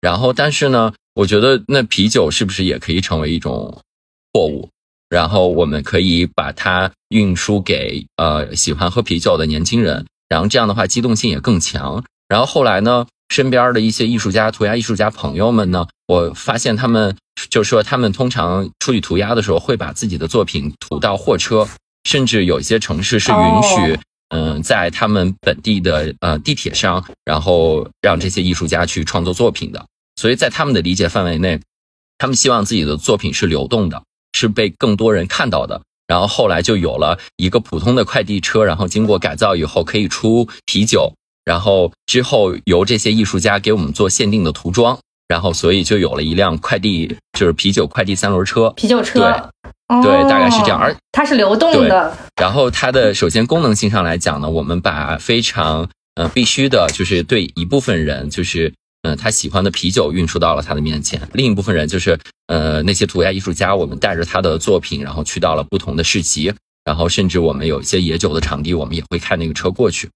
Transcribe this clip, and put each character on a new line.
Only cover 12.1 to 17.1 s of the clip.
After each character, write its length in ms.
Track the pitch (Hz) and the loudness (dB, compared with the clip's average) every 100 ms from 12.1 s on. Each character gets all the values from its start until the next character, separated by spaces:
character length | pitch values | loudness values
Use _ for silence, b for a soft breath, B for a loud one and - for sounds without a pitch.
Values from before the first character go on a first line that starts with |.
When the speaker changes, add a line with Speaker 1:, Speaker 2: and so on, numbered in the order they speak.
| _ _ | _ _
Speaker 1:
然 100 | 101 | 0
后 60 | 135 | 2
后 180 | 165 | 2
来 160 | 127 95 | 2 2
呢， 280 | 107 123 120 _ _ | 2 2 0 _ _
身 220 | - 131 | -2 2
边 240 | 123 123 | 4 4
的 80 | 120 | 2
一 100 | 110 | 0
些 160 | 107 113 | 0 0
艺 100 | 120 | 0
术 140 | 101 | 0
家、 180 | 98 107 | 0 0
涂 140 | - | 0
鸦 100 | 104 | -2
艺 60 | 117 | 0
术 160 | 113 101 | -2 0
家 140 | 104 | 0
朋 260 | - 73 73 | -2 -6 0
友 160 | 110 | 2
们 180 | 117 98 | 2 2
呢， 160 | 90 85 _ - | 0 -4 _ 0
我 240 | 90 85 | 2 2
发 240 | - - 120 | -4 -4 -2
现 200 | 135 110 | -2 -2
他 100 | 127 | 0
们， 260 | 113 104 | 2 0